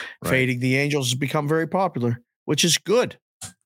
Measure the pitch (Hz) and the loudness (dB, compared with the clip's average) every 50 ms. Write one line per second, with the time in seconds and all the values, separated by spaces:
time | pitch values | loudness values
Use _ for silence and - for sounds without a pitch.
0 | - - - - - 85 131 131 127 127 127 123 127 127 131 135 143 147 147 147 | -10 -12 -12 -8 -4 0 2 2 2 2 0 0 0 2 2 2 2 0 0 0
1 | 131 120 123 127 151 139 - 156 147 143 160 160 165 160 - 180 196 180 - 127 | 0 0 -2 -2 -2 -2 -2 0 0 0 0 0 0 0 0 0 0 0 -2 0
2 | 120 120 117 - - _ _ _ - - 151 143 - 170 143 - - 170 208 247 | 0 0 -2 -2 -6 _ _ _ -4 -2 0 2 2 2 2 0 0 2 2 2
3 | 220 - - - _ _ _ - - - - _ _ | 2 0 -4 -12 _ _ _ -18 -18 -18 -18 _ _